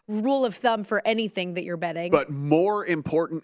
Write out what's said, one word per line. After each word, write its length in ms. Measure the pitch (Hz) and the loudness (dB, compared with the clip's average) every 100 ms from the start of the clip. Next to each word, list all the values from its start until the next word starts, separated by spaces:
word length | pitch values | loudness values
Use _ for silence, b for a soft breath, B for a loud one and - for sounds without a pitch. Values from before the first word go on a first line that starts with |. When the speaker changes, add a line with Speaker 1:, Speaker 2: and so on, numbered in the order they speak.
| - | -8
Speaker 1:
rule 380 | 214 226 277 | -2 2 2
of 100 | 247 | 0
thumb 300 | - 247 226 | 0 0 0
for 180 | 196 208 | -2 -2
anything 500 | 208 226 220 - 180 | 0 0 -2 -4 -4
that 100 | 175 | -6
you're 140 | 185 170 | -6 -6
betting. 340 | 170 165 175 | -6 -4 0
Speaker 2:
But 180 | 160 147 | 0 0
more 560 | 143 143 156 190 208 185 | -4 2 4 4 2 0
important 560 | 165 - 160 165 160 | -2 0 0 0 -4